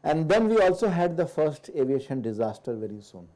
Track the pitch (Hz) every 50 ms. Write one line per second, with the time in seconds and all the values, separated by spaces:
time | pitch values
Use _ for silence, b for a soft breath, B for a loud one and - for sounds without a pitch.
0 | - 151 156 160 160 156 196 226 226 214 226 220 190 185 175 - 233 208 175 170
1 | 175 175 170 170 170 143 - - 151 151 147 - - - - 151 131 127 139 131
2 | 135 - 135 131 110 113 110 107 113 107 104 - _ 127 117 110 110 101 104 104
3 | 101 - - 92 85 82 85